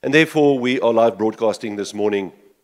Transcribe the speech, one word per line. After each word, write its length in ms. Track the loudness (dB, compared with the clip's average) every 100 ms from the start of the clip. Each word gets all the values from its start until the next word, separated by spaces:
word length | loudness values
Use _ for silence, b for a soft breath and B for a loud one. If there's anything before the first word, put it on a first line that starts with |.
and 100 | 2
therefore 460 | 2 2 2 2 2
we 200 | 0 0
are 120 | 0
live 240 | 2 2 2
broadcasting 600 | -4 0 -4 -2 -8 -8
this 140 | -10
morning 400 | -4 -2 -2 -6 -12 _ _